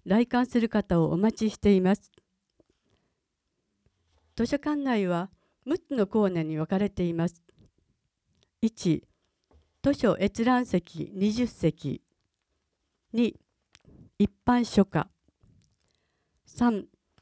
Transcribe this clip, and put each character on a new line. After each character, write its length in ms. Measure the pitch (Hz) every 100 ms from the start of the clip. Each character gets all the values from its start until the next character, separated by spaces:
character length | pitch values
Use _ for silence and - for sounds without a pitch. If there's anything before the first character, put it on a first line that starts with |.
来 240 | - 214 240
館 240 | 247 247
す 80 | 240
る 80 | 226
方 320 | 208 - 170
を 120 | 156
お 60 | 170
待 160 | 214
ち 160 | - 220
し 80 | -
て 140 | 208
い 80 | 190
ま 160 | 185 202
す。 160 | _ _ _ _ _ _ _ _ _ _ _ _ _ _ _ _ _ _ _ _ _ _ _ -
図 100 | 240
書 120 | 285
館 160 | 302 294
内 320 | 269 220 185
は 220 | 170 190 _ _ _
六 160 | 254 349
つ 160 | - 262
の 120 | 196
コ 180 | 220 202
ー 40 |
ナ 120 | 170
ー 20 |
に 140 | 156 156
分 100 | 160
か 120 | 190
れ 100 | 202
て 160 | 196 175
い 80 |
ま 160 | 165 170
す。 120 | - _ _ _ _ _ _ _ _ _ _ _ _
一、 460 | 220 - 180 156 - _ _ _ _ _ _ _
図 120 | 277
書 240 | 285 202 -
閲 240 | 202 -
覧 220 | 233 247 240
席 440 | 180 - 160 160
二 180 | 196 208
十 160 | 220 240
席。 540 | - 160 - 143 - - _ _ _ _ _ _ _ _ _ _
二、 260 | 226 233 - _ _ _ _ - - - -
一 100 | 208 - -
般 200 | 240 233
書 180 | -
架。 240 | 190 160 - _ _ _ _ _ _ _ _ _ _ _ _ _ _
三、 420 | - 240 202 - _ _ _